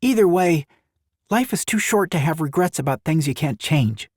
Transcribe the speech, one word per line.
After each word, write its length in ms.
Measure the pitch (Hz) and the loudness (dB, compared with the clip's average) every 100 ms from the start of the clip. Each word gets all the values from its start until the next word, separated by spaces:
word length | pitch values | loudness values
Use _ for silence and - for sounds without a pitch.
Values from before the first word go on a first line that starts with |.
Either 280 | - 220 196 | 0 4 4
way, 380 | 180 180 160 139 _ _ _ _ _ _ | 4 2 2 -2 _ _ _ _ _ _
life 220 | 214 254 | -2 0
is 120 | 202 | -4
too 140 | - 214 | -2 -4
short 320 | - 214 185 | 0 0 0
to 80 | 175 | 0
have 220 | 143 160 | 0 0
regrets 380 | 151 139 180 - | -2 0 0 0
about 240 | 135 208 | -4 -4
things 220 | - 160 143 | 0 0 0
you 80 | |
can't 240 | 123 156 117 | -2 -4 -4
change 500 | - 156 117 107 - | -2 2 2 -2 -12